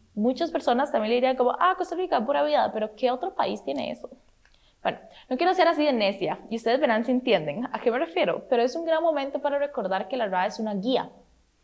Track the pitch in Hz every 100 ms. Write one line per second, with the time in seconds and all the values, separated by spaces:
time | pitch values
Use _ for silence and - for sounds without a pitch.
0 | _ 214 233 262 330 330 - 240 294 247
1 | 214 247 254 262 247 - 370 370 349 339
2 | 370 254 226 285 302 294 208 214 214 -
3 | 247 254 381 - 233 208 - 277 - -
4 | - - _ _ _ _ _ _ - -
5 | - - - 262 349 370 330 302 302 240
6 | 196 202 156 180 - 226 233 269 285 220
7 | 233 247 247 190 151 151 254 220 240 240
8 | 330 349 254 - - 240 247 330 330 320
9 | 330 294 277 277 285 285 285 254 190 190
10 | - 254 214 185 202 220 220 202 226 254
11 | - - _ _ _ _